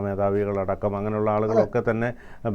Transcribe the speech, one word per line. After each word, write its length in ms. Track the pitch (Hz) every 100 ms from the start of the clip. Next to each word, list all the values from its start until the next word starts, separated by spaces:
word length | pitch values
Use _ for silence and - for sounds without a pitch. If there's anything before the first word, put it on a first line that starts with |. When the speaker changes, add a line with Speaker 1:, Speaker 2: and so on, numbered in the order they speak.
| 101
Speaker 1:
മേധാവികളടക്കം 920 | 98 101 101 101 98 95 95 104 101
അങ്ങനെയുള്ള 320 | 107 107 107 107
ആളുകളൊക്കെ 440 | 107 110 - 123
Speaker 2:
അതെ. 80 | 117
Speaker 1:
തന്നെ 200 | 113 120 - - - 117